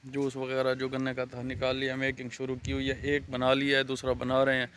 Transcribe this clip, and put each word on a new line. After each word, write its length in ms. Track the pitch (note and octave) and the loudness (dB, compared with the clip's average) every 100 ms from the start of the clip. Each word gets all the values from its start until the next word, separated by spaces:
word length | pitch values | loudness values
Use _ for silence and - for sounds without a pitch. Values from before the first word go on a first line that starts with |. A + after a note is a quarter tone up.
| C3+ | -6
जूस 280 | C#3 C#3 | -2 -2
वगैरह 380 | C3 C3 C3 C3 | -2 -2 2 2
जो 120 | B2+ C3 | 2 -2
गन्ने 240 | C3 C3 | -2 -2
का 120 | B2+ B2+ | -2 -4
था 140 | B2 | -6
निकाल 320 | B2+ B2+ C3 | -6 -2 0
लिया, 200 | C3 C3+ C3 | 0 -2 0
making 320 | C3+ C3 B2 | -2 -2 -8
शुरू 240 | - C3 B2+ | -6 -6 -4
की 140 | - | -2
हुई 160 | C3+ C3+ | -2 -2
है, 140 | C3 | -2
एक 260 | C#3 D3 - | 0 -2 -2
बना 220 | B2+ B2+ | 0 4
लिया 220 | C3+ C#3 C3+ | 4 4 2
है, 60 | |
दूसरा 280 | C3 C3 C3 | 2 -2 -2
बना 260 | B2 B2+ C3 | 0 2 4
रहे 140 | C3+ C3 | 4 2
हैं। 100 | B2 | -2